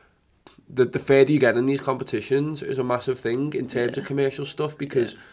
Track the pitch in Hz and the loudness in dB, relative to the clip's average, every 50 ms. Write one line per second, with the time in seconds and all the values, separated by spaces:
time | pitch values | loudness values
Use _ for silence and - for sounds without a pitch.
0 | _ _ _ _ _ _ _ _ _ - - _ _ - - 127 127 123 - 120 | _ _ _ _ _ _ _ _ _ -20 -20 _ _ -4 0 2 2 2 0 -2
1 | - - 139 139 139 135 151 143 127 117 110 120 123 135 139 135 - - 127 127 | 2 4 6 6 6 6 6 4 4 4 4 4 2 0 0 0 -2 -2 -4 -4
2 | 131 - - 110 104 - 131 139 147 151 156 143 - 143 139 131 127 123 123 123 | -4 -6 -6 -6 -2 0 0 0 0 -2 -4 -6 -6 -4 -4 -2 -2 0 -2 -2
3 | - - 127 - - 117 117 127 143 147 147 - 131 117 - 127 120 120 - 139 | -2 -2 -4 -4 -2 -2 -2 -2 -2 -2 -4 -4 -6 -4 -2 -2 -2 -2 -2 -4
4 | 139 - 139 139 139 135 139 - 143 139 - - 151 147 147 - 143 139 143 135 | -6 -4 -2 0 0 0 -2 -4 -8 -8 -6 -6 -6 -6 -6 -8 -8 -4 0 0
5 | 120 107 - - - - | 0 0 -4 -10 -20 -20